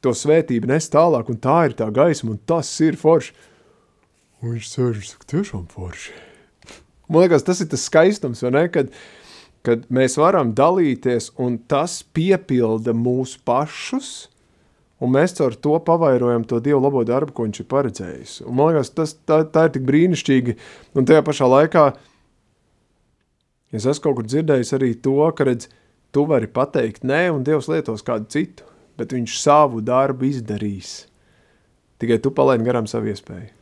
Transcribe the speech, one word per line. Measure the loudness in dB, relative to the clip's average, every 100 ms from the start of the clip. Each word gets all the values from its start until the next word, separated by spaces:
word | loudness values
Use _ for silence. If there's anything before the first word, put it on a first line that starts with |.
to | -2 -2
svētību | 2 2 2 -2 0
nest | -2 0 2
tālāk, | 2 2 -2
un | -4
tā | 2 2 2
ir | -2
tā | -4
gaisma, | 2 2 2 -6
un | -8 -4
tas | -4 -4 0
ir | 0 2
forši. | 2 2 0 _ _ _ _ _ _ _ _ _ _ _
Un | -8 -8
viņš | -8
sēž, | -4 -2 -4
viņš | -10
saka: | -20 -8
"Tiešām | -6 -6 -8 -12
forši." | -14 -14 -14 -18 -20 -20 _ _ _ -20 -20 _ _ _
Man | 4
liekas, | 6 4 2
tas | -2
ir | -2
tas | -6 0
skaistums, | 4 4 2 -6 -4
vai | -2 0
ne, | 0
kad, | 0 -4 -8 -20 -20 -20 -20 -20 _
kad | -2 -2 0
mēs | 0 2 2
varam | 2 2 0 2
dalīties, | 2 2 0 0 -2 -2 -4 -8
un | -6 -6 _
tas | -2 -2 -8 -8 -4
piepilda | 0 0 2 0 0 0 -2 -2
mūs | 0 -2 -4 -8
pašus, | -2 -2 -2 -8 -8 -8 -8 -16 -20 _ _ _ _ _ _ _
un | 0
mēs | 2 2 0
caur | -2
to | -2 0 0 2
pavairojam | 2 4 2 2 0 -2
to | -4
Dievu | 0 2
labo | 2 0 0
darbu, | -2 -2
ko | -6 -6
viņš | -6
ir | -4
paredzējis. | -2 -2 -6 -12 -12 -16 -18 -6
Un | 0
man | 2
liekas, | 2 -2
tas, | -4 -6 -6 0
tā, | 0 2
tā | 2 2
ir | 0
tik | 0
brīnišķīgi, | 2 2 0 2 0 0 -6 -12 -20 -6 -2
un | 6
tajā | 6
pašā | 4 0 4
laikā | 4 4 4 4 2 _ _ _ _ _ _ _ _ _ _ _ _ _ _ _ _ _
es | -4 -2
esmu | -2
kaut | -2 -2
kur | -2
dzirdējis | -2 2 0 0 -2
arī | -2 -2
to, | 0 2 2 2
ka, | -2
redz, | -2 -6 _ _ _ _
tu | -2 2
vari | 0 0
pateikt | -4 -2 -2 -4 -4 -4
nē, | -2 0
un | -2 -2
Dievs | -2 -2
lietos | -4 -4 -8 -6
kādu | -6 -4
citu, | -4 -4 -8 -20 _ _ -12
bet | -8
viņš | -6 -6 -4
savu | 2 4 4 0 -2
darbu | 0 0 -2 -4
izdarīs. | -4 -6 -6 -6 -8 -14 -18 -20 _ _ _ _ _ _ _ _ _
Tikai | 0 0
tu | 0
palaidi | 2 2 4 0
garām | -2 -2
savu | -4 -6
iespēju. | -8 -12 -18 -18 _